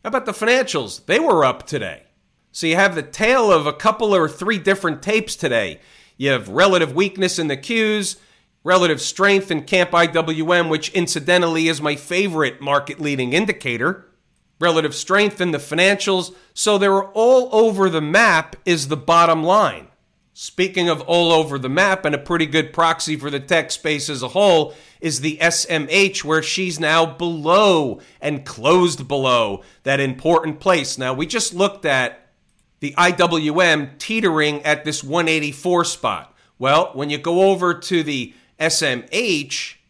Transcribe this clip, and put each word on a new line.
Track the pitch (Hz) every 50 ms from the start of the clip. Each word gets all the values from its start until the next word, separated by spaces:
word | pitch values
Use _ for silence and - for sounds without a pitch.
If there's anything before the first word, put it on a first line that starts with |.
How | - -
about | 262 254 254
the | 226
financials? | 196 - 214 226 247 262 254 254 - 147 120 101 - - _
They | - 185 269
were | 330 302 202 160 143
up | 127 123 - -
today. | - 151 131 104 87 73 - _ _ _ _ _ _ _ _ _ _
So | _ - 170
you | 165 160
have | 180 196 196 175
the | 160
tale | 143 - - - 214 226 254 262 233 208
of | 185 160 143
a | 147
couple | 147 - - 226 220 226 233 208 196
or | 180 160 151
three | - - 185 208 226 190
different | 151 196 190 196 - 170 147 -
tapes | - 196 214 220 220 220 -
today. | - 170 139 120 113 101 87 76 - _ _ _ _ _ _ _
You | - 131 139
have | 135 120 98 92
relative | 98 143 214 233 233 175 160 143
weakness | 131 165 202 190 - 190 190 180 - 175
in | 160
the | 147 139
Qs, | 135 - - 233 226 220 214 214 214 196 - - _ _ _ _ _ _ _ _ _ _
relative | 170 185 185 180 170 151 127
strength | - - - - 196 202 196 196 190 -
in | 170 151
Camp | 143 - 190 180 175 175 175
I | 170 170
W | 165 143 165 160 160 160 156 160 165
M, | 180 175 170 160
which | 156 156 156 -
incidentally | - 190 175 165 - 156 139 175 180 180 175 165 165 165 160 165
is | 165 139
my | 151 151 147
favorite | 143 - - 175 185 202 196 165 156 147 127 - -
market | 139 143 143 143 139 156 143 -
leading | 151 147 143 131 127 123
indicator. | 135 175 220 202 190 - - 131 120 113 123 165 190 - - _ _ _ _ _ _ _ _ _ _ _
Relative | 165 175 160 160 151 143 135
strength | - - - 185 202 208 202 202 -
in | 180 175
the | 156 139
financials. | 143 - 151 165 180 196 202 196 - 202 190 185 170 - - - _ _
So | _ - - 214 208 202
they | 202 196
were | 196 196 196 196
all | - 214 226 240 262 254 247 254
over | 214 214 226 226 196 190 190 185
the | 165 160
map | 151 147 170 208 233 214 170 160 160 - - - _
is | 185 175 156 135 135
the | 151
bottom | 139 135 - 165 170 170 170 165 160 156
line. | 170 190 214 202 143 98 80 71 - _ _ _ _ _ _ _ _
Speaking | _ - - - _ - 185 185 185 190 175 175
of | 160 147
all | - - 170 175 170 165
over | 165 160 160 143 139 135
the | 127 127
map, | 135 175 - 196 190 190 -
and | 151 147
a | 139
pretty | - - 175 165 160
good | 143 143 160 156 -
proxy | - 170 165 165 165 165 - 160 156
for | 135 131 147
the | 139 139
tech | 139 - 180 165 160 160
space | - - - 156 151 143 139 -
as | 147 127
a | 127 120
whole, | - 190 208 202 175 160 147 - - - - - _ _
is | - 165 135 120
the | 139 156 151 -
S | 160 170 165 - - -
M | 170 156 147 135
H, | 160 196 196 190 196 - -
where | 143 156 160
she's | 151 - - 185 190 180 156 151
now | 165 151 160 165 165
below | 156 135 - 175 170 170 156 147 156 180 202 214 202 180 160 147 123 98 - - _ _ _
and | - 151 151 131 135
closed | - - 110 110 147 175 180 180 175 139 131 131 107
below | 143 139 135 131 123 120 113 104 98 95 - - _ _
that | _ 135 139 139
important | 139 131 127 131 - 156 170 165 165 156 147 139
place. | - 190 180 160 135 135 -
Now, | 131 131 127
we | 131 135 160
just | 156 - 226 214 - 180
looked | 175 196 196 196 - -
at | 151 135 131 123 113 - - _ _ _ _ _ _ _ _ _ _ _ _
the | - 147 139
I | - 175 180
W | 180 180 175 170 170 160 156 151 147 175
M | 180 170 160 151 143 135 - _
teetering | - - 220 226 220 185 160 156 151 151 147 143
at | 147 151 151 151 151
this | 151 143 -
one | - 135 151 175 170
eighty-four | 160 160 156 151 147 139 - - 180 175 175 165
spot. | - - - - 117 98 82 - _ _ _ _ _ _
Well, | _ 123 135 147 160 180 - -
when | 131 143 147
you | 147 143
go | 135 170 170 180 190 196
over | 196 175 180 175 165
to | 170 - - 185 170 156
the | 147 143 131 120 - _ _ _ _ _ _
S | 156 160 156 -
M | 160 139 127 123 - -
H | 156 208 247 220 170 147 139 135 - - - - - _ _